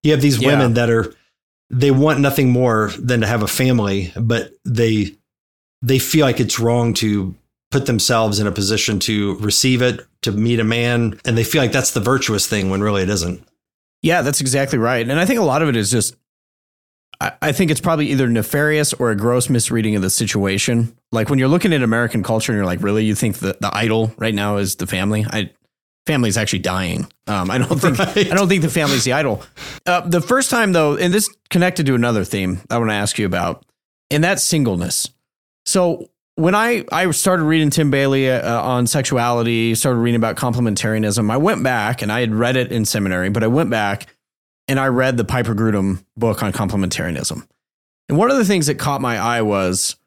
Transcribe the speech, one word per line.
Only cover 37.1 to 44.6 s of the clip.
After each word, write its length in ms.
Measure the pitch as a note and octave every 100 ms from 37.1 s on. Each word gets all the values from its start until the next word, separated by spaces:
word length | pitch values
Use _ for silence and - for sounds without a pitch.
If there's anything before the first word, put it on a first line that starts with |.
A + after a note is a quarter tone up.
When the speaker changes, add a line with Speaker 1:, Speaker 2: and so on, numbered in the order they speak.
Speaker 2:
started 320 | D3 G3 F#3
reading 260 | D#3 D#3+ D3+
Tim 200 | D#3 D3
Bailey, 380 | C#3 C#3 C3+ C3
uh, 320 | B2+ - A#2
on 260 | - B2 A#2+
sexuality, 840 | D3+ B2 B2+ A#2+ A#2+ A#2 A#2 A2+
started 260 | A2+ C#3+ A#2+
reading 180 | A#2+ A#2+
about 180 | A2+ -
complementarianism, 960 | B2+ A#2+ A#2 G2+ A2 A2 G#2+ G2+ G#2+
I 60 | B2+
went 260 | F3 G#3+
back 380 | C3 A#2+ G#2 A#2+
and 100 | G#2
I 80 | A2+
had 160 | A#2+ A2
read 220 | A#2+ C3
it 160 | B2
in 100 | A#2
seminary, 460 | G#2 A2 G2 F#2 F#2
but 120 | G#2+
I 60 | A2
went 220 | C3+ C3
back 380 | A2+ G2+ G2+ - _ _ _ _ _